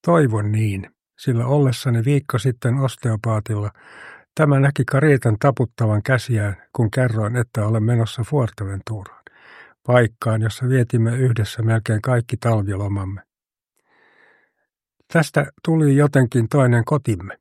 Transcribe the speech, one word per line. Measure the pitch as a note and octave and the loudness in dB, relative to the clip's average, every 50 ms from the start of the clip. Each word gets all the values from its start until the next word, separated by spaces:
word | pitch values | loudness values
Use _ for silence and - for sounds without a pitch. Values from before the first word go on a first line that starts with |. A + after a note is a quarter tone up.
| - | 2
Toivon | - E3+ E3+ D3+ B2 A2 G#2+ G#2 G#2 | 2 2 4 4 2 0 -2 -2 -2
niin, | G#2+ A2 A2 G#2+ G2 F#2+ F#2+ - _ _ _ _ _ _ | 0 0 0 -2 -2 -6 -8 -12 _ _ _ _ _ _
sillä | - C#3 A#2+ A#2 B2 | -4 -2 -2 -2 0
ollessani | B2 C#3 D3 C#3+ C3 A#2+ - - C3+ A#2 A#2 A2 | 0 2 2 2 2 0 -2 -2 0 0 0 2
viikko | C3+ D3 C#3 C#3+ - - A#2 | 2 0 0 0 -2 -6 -2
sitten | - C3 A#2+ _ - B2 B2 C#3 | -2 -2 -4 _ -2 -2 0 0
osteopaatilla, | C3+ B2+ - - - B2 A2 G#2 - A#2 A2 G#2+ G#2 - G#2+ G#2 G#2 G2+ - - - - - - - - - - _ _ _ | -2 -4 -4 -4 -4 -4 -4 -2 -2 -2 -2 -2 -2 -4 -4 -4 -4 -6 -8 -12 -20 -20 -20 -20 -20 -20 -20 -20 _ _ _
tämä | - D#3 D3 C#3+ C3+ | 0 2 4 4 4
näki | C3+ C#3 C#3+ - B2 | 4 2 2 0 -2
Karitan | - - C3+ D#3 D#3 C#3+ B2+ - A#2+ G#2+ G#2 | 0 2 2 4 4 4 4 4 0 0 4
taputtavan | - A#2 A2 - B2 - _ - A#2 G#2+ G#2+ G#2 | 2 0 2 2 -4 -4 _ -2 0 0 0 0
käsiään, | - - C3 A#2+ - - A#2+ G#2+ G#2 G#2 F#2+ - - _ | 0 0 0 0 0 -2 -2 -2 -2 -4 -6 -8 -14 _
kun | - - A#2 G#2+ | -2 -2 -2 0
kerroin, | - C3 B2+ B2 A2 A2 G#2+ G#2 A#2+ | 0 0 0 0 0 -2 -2 -2 -2
että | B2 A#2 _ - A2 G#2 | -4 -4 _ -4 -4 -2
olen | G#2+ A2+ A2 | 0 0 0
menossa | G#2+ A#2 A#2+ A#2 A2+ - - - | 0 0 2 0 0 -2 -4 -8
Fuerteventuraan, | A2 - D3+ C#3+ A#2+ A2 - - G2+ F#2+ G2 G2 - - A2 G#2 F#2+ - - - _ - _ _ _ - - - - - _ _ _ | -6 -4 -2 -2 -2 -2 -4 -8 -10 -8 -8 -10 -10 -10 -10 -10 -12 -16 -20 -20 _ -20 _ _ _ -20 -20 -20 -20 -20 _ _ _
paikkaan, | - B2 B2 A#2+ G#2+ - _ - A#2 A2 A2 | 2 4 4 4 2 -2 _ -4 -2 -2 0
jossa | A2 G#2+ - - B2+ B2 | -2 -2 -4 -4 -2 0
vietimme | C3 C3 A#2 - - A#2 A2+ A2+ A#2+ | 2 0 0 0 0 0 0 0 0
yhdessä | C3 C3 B2+ A#2 A2+ G#2 - - - | 0 0 0 0 0 -2 -4 -4 -4
melkein | A2 A2+ A2+ A2+ - - A2 G#2+ | -2 0 0 0 0 -2 -4 -2
kaikki | - C3 B2+ A#2 A#2 - - | 0 0 0 0 -2 -4 -8
talvilomamme. | - - A#2+ A2+ G#2+ G2 G2+ G2 F#2+ G#2 G2+ G2+ G2 F#2+ F#2+ G2 F#2 - _ _ _ _ _ _ _ _ _ _ _ _ _ _ _ _ _ _ _ _ _ _ _ _ _ _ _ _ _ _ _ _ _ _ _ _ _ | -4 0 0 0 0 -2 -4 -4 -4 -4 -4 -4 -4 -6 -8 -10 -12 -16 _ _ _ _ _ _ _ _ _ _ _ _ _ _ _ _ _ _ _ _ _ _ _ _ _ _ _ _ _ _ _ _ _ _ _ _ _
Tästä | - E3+ D3+ - - D#3 C#3+ - _ _ - | 0 0 0 0 -2 -2 -2 -2 _ _ -2
tuli | - E3 D#3+ D3+ C#3+ C3+ | 0 0 2 4 4 4
jotenkin | C#3 D3 C#3+ C#3+ C#3 C3 A#2 - B2 A2+ G#2+ | 4 4 4 4 2 2 2 2 0 0 2
toinen | - C#3+ C3 A#2+ A#2+ A#2 A#2 | 2 2 4 4 4 2 2
kotimme. | - D3+ C#3+ - - G#2+ F2+ F2+ G2 - _ | 0 -2 -2 0 -4 -4 -4 -6 -14 -16 _